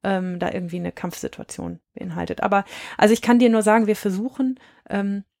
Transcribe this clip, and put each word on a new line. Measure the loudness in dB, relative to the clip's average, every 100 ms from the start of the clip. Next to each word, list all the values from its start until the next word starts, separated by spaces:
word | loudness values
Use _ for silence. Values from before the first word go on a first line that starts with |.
ähm, | -2 -2 -2 -4
da | -4
irgendwie | -4 -6 -6
eine | -6
Kampfsituation | -6 -8 -6 -10 -10 -16 -10 -10 -10 _
beinhaltet. | -14 -10 -6 -6 -4
Aber, | 0 0 -2 -12 -14 4
also | 4
ich | 6
kann | 4 6
dir | 6
nur | 4
sagen, | 4 4 4
wir | 0
versuchen, | -2 -2 -6 -4 -4 -4 _ _ _
ähm, | -4 -2 -6 -10 _